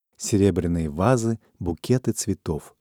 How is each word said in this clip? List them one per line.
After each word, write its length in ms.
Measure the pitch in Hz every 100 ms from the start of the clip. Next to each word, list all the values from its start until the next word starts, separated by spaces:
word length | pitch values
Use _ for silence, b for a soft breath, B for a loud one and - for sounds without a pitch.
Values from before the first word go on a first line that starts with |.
| _ -
серебряные 720 | - 104 98 87 87 85 80
вазы, 500 | 73 104 127 113 117 _ -
букеты 540 | 87 85 - 127 -
цветов. 640 | - - 92 - 76 - _